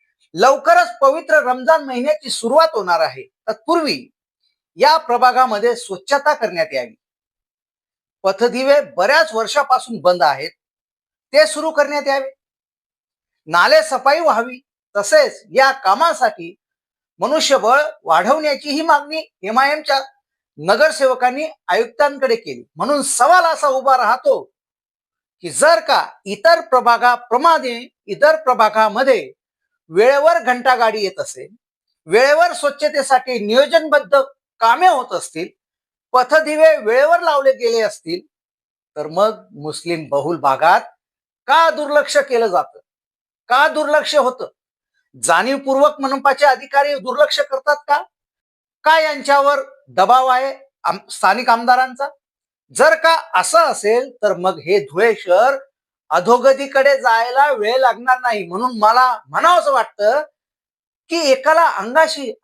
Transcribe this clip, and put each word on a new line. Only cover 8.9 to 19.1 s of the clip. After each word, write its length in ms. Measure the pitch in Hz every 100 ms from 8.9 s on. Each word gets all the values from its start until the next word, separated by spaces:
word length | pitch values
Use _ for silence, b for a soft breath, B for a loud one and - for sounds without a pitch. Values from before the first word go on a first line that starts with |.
| - 202 294 320
वर्षापासून 680 | 220 220 294 277 254 - 220
बंद 220 | 175 180
आहेत, 260 | 160 135 156 - _ _ _ _ _ _ _
ते 140 | 277 311
सुरू 240 | 302 320
करण्यात 320 | 302 277 294 277
यावे. 220 | 269 269 - _ _ _ _ _ _ _ _ _ _ -
नाले 380 | 170 202 311
सफाई 360 | 311 269 269 311
व्हावी, 420 | 330 226 247 254 _ _ _ 202
तसेच 480 | 202 311 254 - _
या 200 | 185 269
कामासाठी 840 | 262 - 254 330 285 240 214 170 196 _ _ _ _ _ -
मनुष्यबळ 600 | 208 302 - 269 208 269 302 -
वाढवण्याची 640 | - 165 196 311 302 277 294
ही 120 | 285
मागणी 560 | 330 294 285